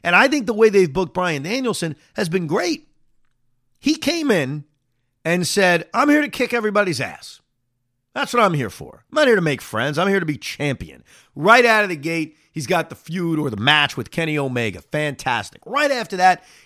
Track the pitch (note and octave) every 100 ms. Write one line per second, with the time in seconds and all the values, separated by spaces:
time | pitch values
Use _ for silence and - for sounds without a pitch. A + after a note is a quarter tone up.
0 | - F3 B3+ D4 G3+ G#3+ A3 G3 F3+ C#3+
1 | F3+ F#3 F3+ D3 D3 B3+ B3+ F#3+ E3 C#3+
2 | _ - F3+ F#3 D#3+ G3 F4+ D#4 _ _
3 | _ _ _ _ _ _ _ _ C4+ D#4+
4 | - E4+ D4 F#3+ C3 D3 - _ _ _
5 | _ _ E3 F3+ F3 G3+ F#3 E3+ - G#3+
6 | D4 D4 D4 - A#3+ A#3+ G#3+ G#3 G3 C3
7 | A2+ - - - _ _ _ _ _ _
8 | _ B3+ C#4 A#3+ G3+ D3+ A2 - C2 -
9 | _ D4+ C#4+ G#3 D#3+ C3+ - G#2+ C3+ D3
10 | G3 G3 D#3+ C#3+ - - D3 B2+ E2 B1+
11 | _ _ _ - E3+ A#3+ A#3+ A3 G3+ D#3+
12 | D3 E3 D#3 - _ D#3 A#2+ F3 - -
13 | - F3 E3+ D#3 C#3+ G#2 B2+ D3+ C#3+ -
14 | A2 - D#3+ D3+ C3+ B2 A2+ F2 - D3+
15 | D3+ C3+ C3+ A#2 - - - C4 D4 B3+
16 | A3 F#3 F#3 F3+ - _